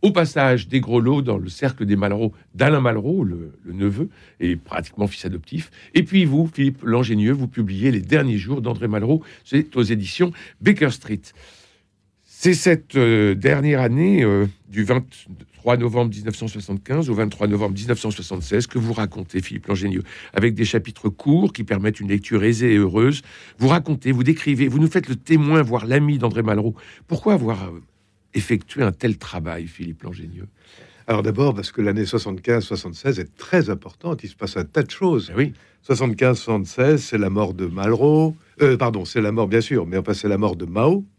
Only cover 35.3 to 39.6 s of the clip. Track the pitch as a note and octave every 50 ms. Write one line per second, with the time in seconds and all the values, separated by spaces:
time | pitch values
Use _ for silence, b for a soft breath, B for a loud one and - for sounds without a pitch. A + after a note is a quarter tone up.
35.3 | D#2+ G#2 C3+ D3 A2+ b b b b b b _ C3+ A2 C3 B2 A2 G2+ C3+ B2+
36.3 | B2 - - - A2 G#2+ F#2+ E2 - - B2+ C#3 D#3 D3 - - - G#2+ G2+ F#2+
37.3 | F#2+ G#2 G#2+ F2+ F#2+ F2+ F#2 F2 E2 F#2+ G2 G#2 A#2 G#2 C3 D3 D3+ D#3 D#3+ D#3+
38.3 | D#3 D#3+ b b b b D3 C#3+ B2+ A#2+ C3 A#2+ A2+ G2+ F2+ E2+ - B2 G#2+ G#2
39.3 | G#2+ A2+ A2 G2 G2+ A#2